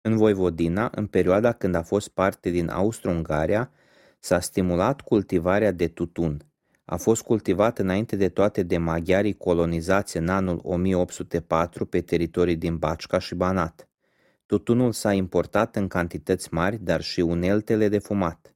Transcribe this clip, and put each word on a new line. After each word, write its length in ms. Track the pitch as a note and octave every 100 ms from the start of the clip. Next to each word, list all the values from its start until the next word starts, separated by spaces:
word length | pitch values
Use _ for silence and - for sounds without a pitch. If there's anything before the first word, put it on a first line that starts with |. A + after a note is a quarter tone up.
În 160 | G#2+ A2
Voivodina, 720 | A2 G2 F2+ E2 E2 F2+ A#2 -
în 100 | G#2
perioada 460 | F#2+ F2+ F#2+ A#2
când 240 | - F#2+ E2+
a 60 |
fost 260 | E2 G2+ -
parte 400 | - F#2+ - F#2+
din 200 | F2 E2+
Austro-Ungaria, 1000 | E2+ G2+ A2+ G2+ E2+ D#2+ D2+ D#2+ G#2 B2 _ _ _ _ _
s-a 200 | - F2+
stimulat 640 | - - F#2 F2 G#2+ C#3
cultivarea 720 | - A2 F#2 F2+ F2 G2+ G#2+
de 160 | F2 E2+
tutun. 580 | - F2 - E2+ D2 - _ _ _ -
A 100 | F2+
fost 260 | - A2+
cultivat 580 | - A2+ - F2+ A2 -
înainte 360 | F#2+ F#2+ - G2+
de 140 | F#2+
toate 340 | - G#2 -
de 140 | F2 F2
maghiarii 600 | E2 E2 E2+ F#2 G#2 F#2+
colonizați 800 | F#2 E2+ E2+ E2 E2 F#2+ G2+ E2+
în 100 | E2
anul 320 | F#2+ F#2+ E2+
o 120 | - F2+
mie 200 | F#2 F#2
opt 180 | F2+
sute 260 | - - E2+
patru 440 | - E2 E2+ - -
pe 160 | F2+
teritorii 540 | E2+ E2+ E2 - F2 D#2+
din 220 | E2+ E2
Bačka 420 | D#2+ D#2 - F#2
și 160 | - F2+
Banat. 540 | F2+ F#2 E2 - - _ _ _ _ _ _
Tutunul 460 | G#2 - A#2 B2
s-a 220 | G#2+ G#2+
importat 600 | G2 F#2 F2+ E2 G2+ A2 A2
în 120 | G2
cantități 640 | F#2 F2 E2 - F2+ -
mari, 240 | E2 F2+ A2
dar 240 | F2 D#2+
și 200 | - -
uneltele 680 | E2+ E2+ F2 G#2 - A2 G#2+
de 100 | G2+
fumat. 560 | - G2+ E2+ E2+ -